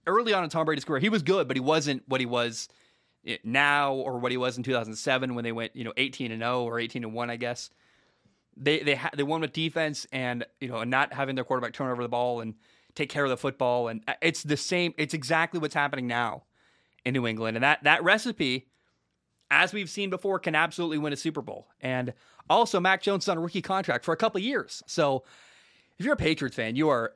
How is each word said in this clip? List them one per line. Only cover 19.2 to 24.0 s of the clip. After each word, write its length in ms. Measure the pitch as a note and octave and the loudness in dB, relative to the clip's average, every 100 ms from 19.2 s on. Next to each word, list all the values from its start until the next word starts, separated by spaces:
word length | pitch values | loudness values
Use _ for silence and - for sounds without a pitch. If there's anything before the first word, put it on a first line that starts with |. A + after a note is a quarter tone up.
| _ _ _ | _ _ _
as 220 | D3 F3+ | 2 4
we've 180 | G#3 F#3 | 0 -6
seen 180 | G3+ G3 | -4 -4
before, 300 | F3+ G3 F#3+ | -2 -2 0
can 160 | F3+ | 2
absolutely 440 | D#3 E3 E3+ E3+ D3+ | 2 2 0 -2 -2
win 140 | D3+ | -2
a 40 | C#3+ | -2
Super 260 | E3 D3+ | -4 -4
Bowl. 260 | A2+ G2+ - _ | -8 -12 -14 _
And 340 | C3 B2+ B2 - _ - - | -4 -2 -4 -8 _ -18 2
also, 300 | F#3 A3+ F#3+ | 4 4 4
Mac 240 | F#3 F#3+ | 4 4
Jones 220 | G3+ G3+ | 2 0
is 40 | - | 0
on 100 | E3 | 0
a 20 | |
rookie 200 | E3+ F3+ | -2 -4
contract 440 | - F#3+ - B2 | -2 -2 0 0